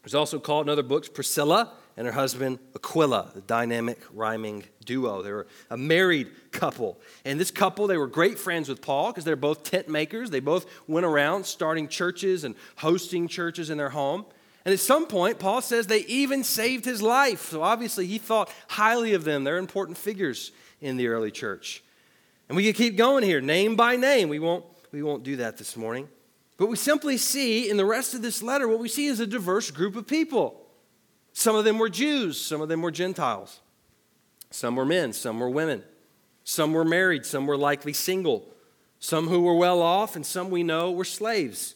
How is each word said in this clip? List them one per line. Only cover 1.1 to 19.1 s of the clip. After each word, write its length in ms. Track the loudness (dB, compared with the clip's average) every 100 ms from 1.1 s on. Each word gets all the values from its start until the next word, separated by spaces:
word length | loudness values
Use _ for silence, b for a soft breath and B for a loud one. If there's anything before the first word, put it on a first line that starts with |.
| -8 -4 0 4 4 2 B B -8
and 100 | -4
her 60 |
husband 480 | 0 -2 0 -4 -4 -10 -14
Aquila, 560 | -4 2 4 2 -2
the 60 | -12
dynamic 580 | -2 0 0 -2 -4 -6 -14
rhyming 480 | -6 -4 -4 -6 -10 -14 _
duo. 360 | -6 -2 -2 -4
They 120 | -6
were 160 | -8 -10 B B
a 80 | -6
married 520 | 2 4 6 2 0 B B
couple. 480 | -4 -4 -2 -8 -8 B B
And 160 | -6 -2
this 100 | -2
couple, 380 | 2 0 2 0
they 80 | 2
were 100 | 0
great 320 | 2 2 2
friends 300 | -4 -4 -4
with 140 | -8
Paul 300 | -2 0 0
'cause 120 | -2
they're 100 | -4
both 300 | 0 0 -2
tent 240 | -2 -4 -2
makers. 420 | -4 -2 -6 -4
They 80 | -4
both 260 | 0 -2 -2 B -2
went 180 | 0
around 400 | 4 4 4 0
starting 440 | -4 -4 -2 -2 -4
churches 560 | -4 -4 -2 -2 -2
and 100 | -4 -10 B -4
hosting 500 | 0 0 0 -4 -4
churches 420 | -4 -6 -6 -6
in 100 | -4
their 120 | -4
home. 360 | -2 -2 -2 -8 b b b
And 80 | 0
at 80 | 2
some 260 | 4 4 4
point, 320 | 2 2 2
Paul 220 | 0 0
says 260 | 0 -2 2
they 140 | 0
even 440 | 0 0 0 0
saved 400 | 0 0 0 -2
his 180 | -4 0
life. 480 | 4 4 4 0 -6
So 120 | -2
obviously, 440 | 2 2 -2 -4 -4
he 120 | -4
thought 320 | 0 0 0 B B
highly 440 | 2 4 4 2